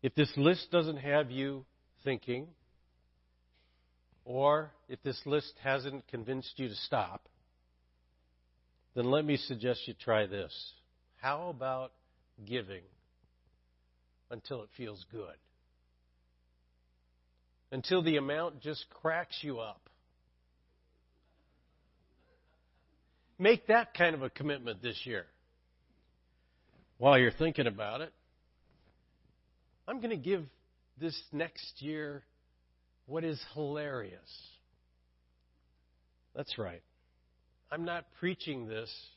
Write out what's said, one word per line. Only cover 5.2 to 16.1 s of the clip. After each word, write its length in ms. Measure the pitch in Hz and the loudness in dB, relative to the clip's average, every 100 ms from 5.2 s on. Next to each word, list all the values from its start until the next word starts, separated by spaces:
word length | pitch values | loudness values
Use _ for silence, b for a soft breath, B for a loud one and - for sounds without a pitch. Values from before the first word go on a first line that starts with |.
| 143 | 0
list 260 | 147 - - | 0 -2 -6
hasn't 440 | 139 135 131 135 - | -2 0 -2 -10 -10
convinced 460 | 123 110 131 131 - | -10 -4 -6 -6 -8
you 120 | 127 | -6
to 60 | 101 | -6
stop, 540 | - 131 92 82 - _ _ _ _ _ _ _ _ _ _ _ _ _ _ _ _ 123 | -2 -2 -2 -6 -16 _ _ _ _ _ _ _ _ _ _ _ _ _ _ _ _ -2
then 160 | 123 | 2
let 120 | 143 | 2
me 140 | 151 143 | 4 0
suggest 500 | - 120 120 120 - | 0 -4 -2 -2 -4
you 60 | |
try 320 | 113 - 110 101 | -8 2 2 2
this. 480 | 101 85 - - - _ _ _ _ | -4 -8 -10 -16 -18 _ _ _ _
How 320 | 131 147 175 | -4 -2 -4
about 420 | 139 131 131 131 _ _ _ _ - | -6 -4 -4 -6 _ _ _ _ -20
giving 380 | 101 123 95 95 85 _ _ _ _ _ _ _ _ _ _ _ _ _ _ | -6 -6 -6 -12 -14 _ _ _ _ _ _ _ _ _ _ _ _ _ _
until 320 | 120 - 131 | -14 -8 -10
it 60 | 107 - | -10 -10
feels 300 | 117 101 87 | -10 -10 -12
good? 240 | 117 92 76 _ _ _ _ _ _ _ | -10 -10 -14 _ _ _ _ _ _ _